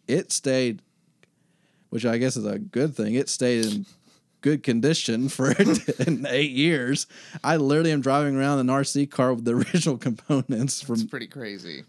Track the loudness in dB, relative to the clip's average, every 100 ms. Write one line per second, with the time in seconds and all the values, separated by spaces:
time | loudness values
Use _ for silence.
0 | -4 -2 -2 -4 0 0 0 -4 -12 _
1 | _ _ _ _ _ _ _ _ _ -4
2 | 0 0 0 -2 -4 -6 -4 -2 -2 -2
3 | -2 0 -2 0 0 2 0 -2 -6 -14
4 | _ _ _ _ 0 0 2 2 2 2
5 | 0 -2 -2 0 2 4 4 2 0 -2
6 | 0 0 0 0 0 2 2 2 0 -2
7 | -4 -14 -18 -6 0 2 2 2 2 2
8 | 2 2 2 0 0 2 2 0 0 -2
9 | -2 0 0 2 0 0 0 0 0 -2
10 | -4 -4 -2 0 0 -2 -2 -4 -4 -4
11 | -4 -6 -12 -12 -12 -12 -12 -14